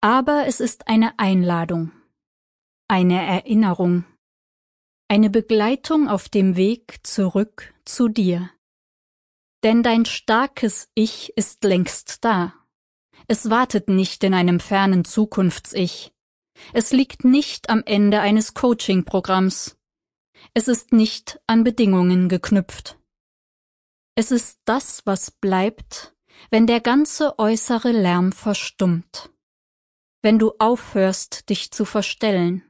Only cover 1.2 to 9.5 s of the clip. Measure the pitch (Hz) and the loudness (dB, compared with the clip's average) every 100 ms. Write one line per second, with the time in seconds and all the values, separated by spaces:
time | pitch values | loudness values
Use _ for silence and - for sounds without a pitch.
1.2 | 202 190 175 170 165 170 165 - _ _ | 0 2 2 0 -2 -4 -6 -10 _ _
2.2 | _ _ _ _ _ _ _ 190 180 180 | _ _ _ _ _ _ _ 0 2 2
3.2 | 180 185 262 220 214 175 180 175 175 _ | 0 -4 0 0 2 2 0 0 -4 _
4.2 | _ _ _ _ _ _ _ _ _ 208 | _ _ _ _ _ _ _ _ _ 2
5.2 | 214 214 220 220 208 269 - 320 285 202 | 2 2 0 0 0 -2 -2 0 0 -2
6.2 | - 208 190 180 190 233 _ - - - | -2 0 0 2 0 -2 _ -14 -8 -2
7.2 | 190 196 214 - - _ - - 240 220 | -2 0 -4 -8 -20 _ -10 -2 0 2
8.2 | 185 175 180 _ _ _ _ _ _ _ | 0 0 -6 _ _ _ _ _ _ _
9.2 | _ _ _ | _ _ _